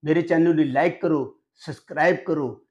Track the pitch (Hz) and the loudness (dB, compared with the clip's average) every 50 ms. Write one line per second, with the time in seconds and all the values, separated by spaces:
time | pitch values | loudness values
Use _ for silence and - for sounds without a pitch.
0 | - 147 156 170 165 170 175 160 165 170 165 156 156 139 127 139 156 175 175 - | 0 0 0 0 2 0 2 2 4 4 4 2 2 0 2 0 0 0 -2 -2
1 | - 175 160 147 131 104 - _ _ _ _ _ - - 147 - _ _ - 151 | -2 -2 -2 -2 -2 -6 -12 _ _ _ _ _ -16 -16 -16 -16 _ _ -4 0
2 | 151 175 185 185 - - 160 156 143 123 104 - _ _ | 0 0 0 0 -2 -6 -4 -4 -4 -6 -8 -10 _ _